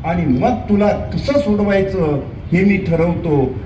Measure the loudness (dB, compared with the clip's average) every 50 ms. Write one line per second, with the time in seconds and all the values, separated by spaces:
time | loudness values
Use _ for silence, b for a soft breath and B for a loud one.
0 | -2 -2 -2 0 2 0 2 2 2 0 0 -2 0 0 2 2 2 2 0 -2
1 | -6 -6 -6 -4 -4 0 0 0 2 2 0 0 0 2 2 0 0 0 -2 -2
2 | 0 0 0 -2 -4 -8 -12 -12 -4 0 0 2 4 4 2 2 0 0 0 2
3 | 2 0 0 -2 0 0 2 2 2 0 -4 -8 -10